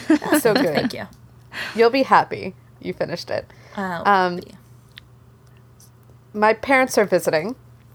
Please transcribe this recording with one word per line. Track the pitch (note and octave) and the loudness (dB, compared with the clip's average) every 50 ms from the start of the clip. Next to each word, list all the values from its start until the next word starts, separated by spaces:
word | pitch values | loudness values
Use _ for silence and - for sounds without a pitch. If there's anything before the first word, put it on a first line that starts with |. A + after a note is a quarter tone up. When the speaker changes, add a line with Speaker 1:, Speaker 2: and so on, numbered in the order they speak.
| - - | 2 2
Speaker 1:
<laughs> | D#4 D4+ - - D#4 D4+ | 0 0 2 0 0 2
Speaker 2:
So | - A#3 G3+ | 2 2 2
good. | B3+ - E3+ D3 | 2 0 0 0
Speaker 1:
Thank | - - A#3+ - | -2 -4 -4 -6
you. | - G3+ - - - - - - - - - - - - - - | -10 -12 -14 -16 -20 -20 -20 -20 -20 -20 -18 -16 -14 -12 -6 0
Speaker 2:
You'll | G#3+ A3+ A#3 | 2 2 4
be | A#3+ C4+ C4 | 4 2 2
happy | - G#3+ E3+ - - - - F#2+ F#3+ - - - - - - | 4 4 4 4 2 -4 -8 -10 -10 -12 -14 -20 -20 -20 -12
you | - F2+ - | -10 -10 -6
finished | - D#3+ D#3+ E3+ E3+ - - | -6 -6 -6 -6 -10 -8 -8
it. | - - - - - - - - - | -8 -8 -8 -10 -16 -20 -20 -14 -10
Speaker 1:
Uh, | G#3 G3 F#3 F3 E3 - | -8 -8 -6 -8 -4 0
Speaker 2:
Um, | G3+ G3+ F#3+ F#3 F3+ F3 F3+ - | 2 2 2 2 0 -2 -6 -10
Speaker 1:
yeah. | - - - - - - - _ _ _ - - - - _ - - - _ _ - - - - - _ - - - _ _ _ - - - _ _ - | -14 -20 -20 -20 -20 -20 -20 _ _ _ -20 -20 -20 -20 _ -20 -20 -20 _ _ -20 -20 -20 -20 -20 _ -20 -20 -20 _ _ _ -20 -20 -20 _ _ -4
Speaker 2:
my | G#3 G#3 A3 A3 | 0 2 2 2
parents | A3 - B3+ C#4 C4 C4 B3+ - B3 | 2 0 2 2 4 2 2 2 0
are | G#3 | 2
visiting, | F#3 F#3 F3 - - - D#3 D#3+ G#3+ C4 - - - - - - - | 2 2 0 0 0 -2 -2 -2 -4 -8 -12 -16 -20 -20 -20 -20 -20